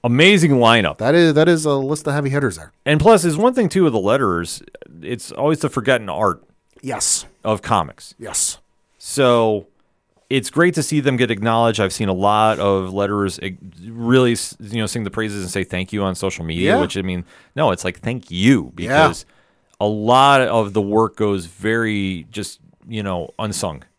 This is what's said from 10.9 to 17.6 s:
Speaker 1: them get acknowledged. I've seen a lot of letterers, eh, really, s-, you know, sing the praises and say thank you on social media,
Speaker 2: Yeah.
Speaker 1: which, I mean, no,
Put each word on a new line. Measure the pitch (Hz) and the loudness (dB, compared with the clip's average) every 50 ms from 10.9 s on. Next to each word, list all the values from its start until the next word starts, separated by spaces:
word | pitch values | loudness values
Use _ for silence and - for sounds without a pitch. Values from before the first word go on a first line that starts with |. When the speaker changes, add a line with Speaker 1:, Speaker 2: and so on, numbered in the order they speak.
| 156 151 | -2 0
Speaker 1:
them | 131 139 131 | 0 0 0
get | 120 127 107 | 0 0 0
acknowledged. | 113 98 107 117 113 113 117 117 110 110 | 0 -2 0 0 2 4 2 2 2 0
I've | 104 95 | -2 -2
seen | - - 110 98 | -2 -4 -2 -2
a | 92 | -2
lot | 90 98 101 104 107 110 110 110 - | 0 2 2 2 4 2 2 2 0
of | 101 101 98 95 95 92 | 0 0 0 0 -2 -4
letterers, | 92 101 101 98 104 104 101 95 87 - | -4 -4 -4 -2 -2 -2 -2 -4 -4 -6
eh, | - 98 92 - - 95 - 80 85 113 | -10 -12 -12 -12 -18 -20 -20 -20 -20 -18
really, | 113 117 117 117 127 131 127 120 | -12 -6 0 4 4 4 4 4
s-, | 117 110 - - - _ | 2 -2 -4 -8 -10 _
you | 117 101 110 117 | -16 -10 -6 -6
know, | 110 | -6
sing | 104 - 123 110 | -4 -6 -6 -6
the | 98 | -6
praises | - - 110 107 101 104 | -6 -6 -6 -6 -6 -8
and | 92 87 | -8 -6
say | - 101 | -4 -6
thank | 92 - - 90 92 90 | -4 -4 -6 -6 -6 -6
you | - 104 | -4 -4
on | 98 95 92 | -2 -4 -4
social | - - 95 - - 82 | -4 -6 -6 -6 -6 -8
media, | 82 80 87 123 147 202 | -6 -4 -2 0 0 2
Speaker 2:
Yeah. | 262 | 0
Speaker 1:
which, | 294 - - | 0 -2 -4
I | 101 | -6
mean, | 92 95 92 90 87 _ - - _ _ _ | -4 -4 -6 -6 -8 _ -18 -20 _ _ _
no, | 135 | -2